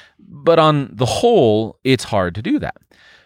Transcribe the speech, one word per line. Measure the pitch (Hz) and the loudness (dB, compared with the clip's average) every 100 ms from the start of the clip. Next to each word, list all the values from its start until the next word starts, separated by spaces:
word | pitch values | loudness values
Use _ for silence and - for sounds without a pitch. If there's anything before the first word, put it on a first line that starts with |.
| _ _ | _ _
But | - 143 143 165 | -20 -6 0 4
on | 156 147 131 | 4 2 -2
the | 104 123 | -4 -4
whole, | - 240 220 117 107 113 - | 0 2 4 2 2 -2 -6
it's | 131 127 | -2 -2
hard | - 104 90 | 0 -2 -2
to | 90 | -4
do | 156 294 | -4 -4
that. | - - _ _ _ _ | -6 -12 _ _ _ _